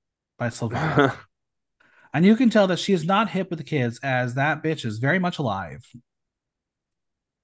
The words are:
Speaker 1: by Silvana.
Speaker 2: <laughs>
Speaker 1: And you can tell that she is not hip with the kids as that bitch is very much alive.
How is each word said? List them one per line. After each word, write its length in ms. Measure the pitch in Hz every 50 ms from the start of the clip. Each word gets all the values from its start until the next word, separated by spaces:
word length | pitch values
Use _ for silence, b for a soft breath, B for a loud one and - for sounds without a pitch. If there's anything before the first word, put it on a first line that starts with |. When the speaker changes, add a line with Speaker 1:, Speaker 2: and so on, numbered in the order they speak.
| _ _ _ _ _ _ _ -
Speaker 1:
by 100 | 120 117
Silvana. 680 | - - 123 107 117 127 156 156 135 143 143 131 - -
Speaker 2:
<laughs> 40 | - _ _ _ _ _ _ _ _ _ _ b b b b b b b -
Speaker 1:
And 100 | 147 180
you 120 | 202 226
can 120 | 233 262 220
tell 200 | - 214 196 185
that 100 | 170 -
she 140 | - 196
is 120 | 196 165 151
not 240 | 180 196 208 226 175
hip 220 | - 190 185 -
with 80 | 180 160
the 60 | 139
kids 340 | - 156 139 123 117 117 - 139
as 300 | 135 127 123 127 120 120
that 280 | 135 139 156 151 156
bitch 220 | 160 160 156 147 -
is 140 | 113 104 110
very 200 | 131 139 175 190
much 200 | 180 180 - -
alive. 460 | 143 110 98 98 92 - - 120 - _ - 117 - _ _ _ _ _ _ _ _ _ _ _ _ _ _ _ _ _ _ _ _ _ _ _ _ _ _ _